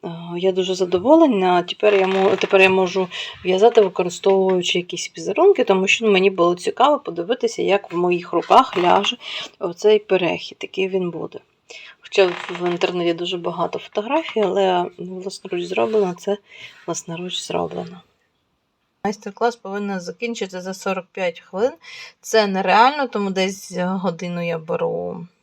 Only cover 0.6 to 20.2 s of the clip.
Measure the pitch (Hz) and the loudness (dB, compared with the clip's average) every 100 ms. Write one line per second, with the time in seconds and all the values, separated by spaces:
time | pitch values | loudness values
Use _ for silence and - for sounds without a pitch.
0.6 | 185 185 185 180 208 320 320 208 185 180 | -2 -2 0 0 6 6 6 4 2 2
1.6 | 175 - 214 202 185 190 190 190 - 196 | 0 0 2 2 2 2 2 0 2 6
2.6 | 190 190 185 190 180 - - - 180 185 | 6 4 0 0 -4 -6 -12 -8 -2 4
3.6 | 220 233 196 180 175 175 202 190 190 185 | 6 6 4 2 -4 0 2 4 4 0
4.6 | 175 180 180 175 - - 165 202 370 381 | 0 -2 -4 -10 -10 -10 -6 4 6 6
5.6 | 254 190 190 - 226 190 190 190 170 175 | 4 2 2 2 4 4 4 4 2 2
6.6 | - - 262 294 - 170 170 240 233 - | -4 2 2 2 -2 -8 -6 -4 -4 -2
7.6 | 175 202 - 170 180 180 175 170 - 202 | -2 -2 -2 -2 0 0 -2 -4 4 4
8.6 | 262 - 180 185 208 247 - - - _ | 4 0 4 4 2 -6 -10 -12 -12 _
9.6 | 185 170 208 214 208 185 175 175 - - | -8 0 2 2 2 0 0 -4 -8 -14
10.6 | - - 190 190 180 165 170 - _ _ | -12 -4 -2 -2 -4 -6 -12 -14 _ _
11.6 | _ - - - - - 185 175 - 175 | _ -20 -20 -20 -4 2 2 0 -10 -6
12.6 | 175 175 180 180 170 170 175 180 175 170 | -4 -2 -2 0 -2 -2 -4 -6 -6 -4
13.6 | 170 - - - 208 294 320 - 202 190 | -6 -6 -8 -8 -2 -4 -2 -2 0 2
14.6 | 190 180 175 - 180 185 190 - 190 180 | 2 2 -2 -6 -12 -10 -12 -12 -8 -8
15.6 | 175 185 226 220 190 175 - 208 _ - | -4 -2 0 2 0 -2 -4 -6 _ -20
16.6 | - - - 165 - 165 180 - - - | -20 -16 -10 -10 -8 -10 -8 -8 -6 -4
17.6 | 165 - 175 180 _ _ _ _ _ _ | -4 -6 -12 -14 _ _ _ _ _ _
18.6 | _ _ _ _ 202 208 - 196 233 233 | _ _ _ _ -8 -8 -12 -2 -2 -2
19.6 | 196 202 202 196 180 175 | -10 -8 -6 -6 -8 -8